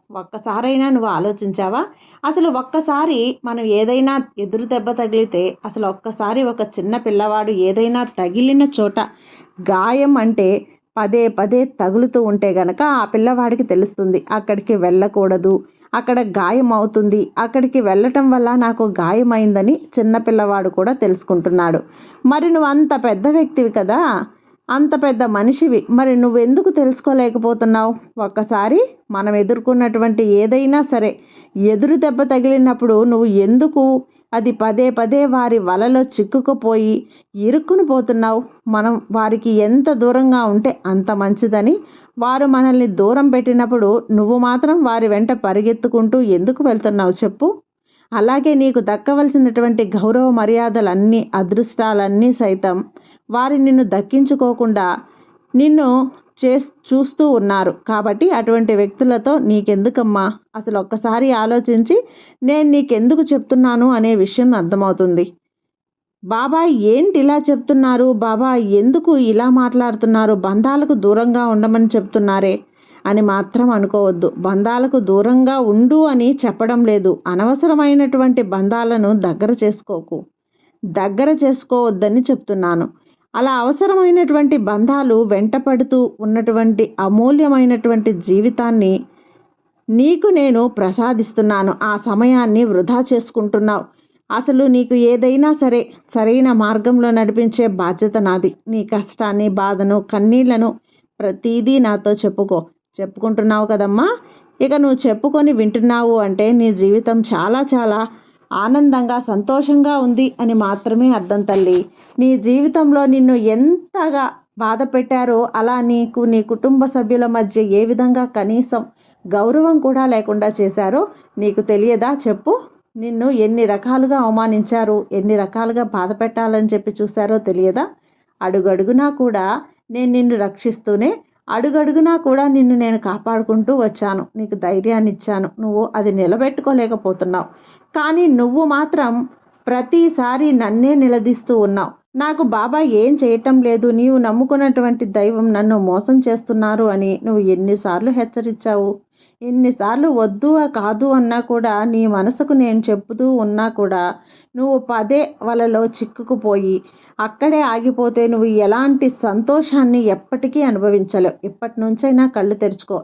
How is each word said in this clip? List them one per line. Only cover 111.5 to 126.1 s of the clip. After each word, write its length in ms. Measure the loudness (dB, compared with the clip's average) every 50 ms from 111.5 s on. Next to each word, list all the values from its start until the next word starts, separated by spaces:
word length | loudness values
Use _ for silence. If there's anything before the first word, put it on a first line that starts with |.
| 0 2 2 2 2 0 -2 -4 -12 _ _ _ _
నీ 120 | 0 2 2 2
జీవితంలో 640 | 0 0 0 2 2 2 2 2 2 2 2 2 2 2
నిన్ను 300 | 2 4 4 4 4 2 2 2 2
ఎంతగా 760 | 2 2 2 2 2 0 -4 -6 -6 -4 -4 -2 -2 -2 -4 -6 -8 -12 _ _ _
బాధ 240 | -6 -4 -4 -2 -2 -4
పెట్టారో, 560 | -2 -2 -2 -2 0 -2 -2 0 0 0 0 0 -2 -2
అలా 220 | -2 -2 0 0 0
నీకు 400 | 0 0 0 0 -2 -2 -2 -2 0
నీ 160 | 2 2 0 0
కుటుంబ 380 | -2 -2 -2 0 2 2 2 2
సభ్యుల 400 | 2 0 -2 0 0 0 0 0
మధ్య 340 | 0 0 -2 -2 0 0 -2 0 2
ఏ 100 | 2 2 2
విధంగా 400 | 2 0 0 2 2 2 0 -2 -2
కనీసం 500 | -4 -4 -4 -2 0 -2 -2 -2 -4 -6 -6 -8 _ _ _ _ _ _ -8
గౌరవం 500 | -4 -2 0 0 2 2 2 2 2 2 2
కూడా 240 | 2 0 0 0 0
లేకుండా 440 | 0 0 0 -2 -2 -2 -2 -2 -2
చేశారో 500 | 0 0 -2 -2 -2 -2 -2 0 0 -2 -2 -4 -8 -14 _ _ _
నీకు 240 | -4 -4 -2 -2 -2
తెలియదా 500 | 0 0 0 2 2 2 0 0 0 -2 -2
చెప్పు? 360 | -2 -2 -4 -4 -2 -2 -2 -2 -2 -4 -10 _ _ _ _ -14
నిన్ను 320 | -12 -8 -6 -4 -2 -2 0 0 0
ఎన్ని 260 | 0 0 0 0 0
రకాలుగా 520 | 0 -2 -2 -2 -2 0 0 0 0 0 0
అవమానించారు, 760 | 0 0 0 0 0 0 0 0 0 0 -2 -2 0 0 0 -2 -2 -4
ఎన్ని 240 | -4 -2 0 0 0
రకాలుగా 460 | 0 -2 -4 -4 -6 -4 -4 -2 -4 -4
బాధ 280 | -4 -4 -4 -4 -4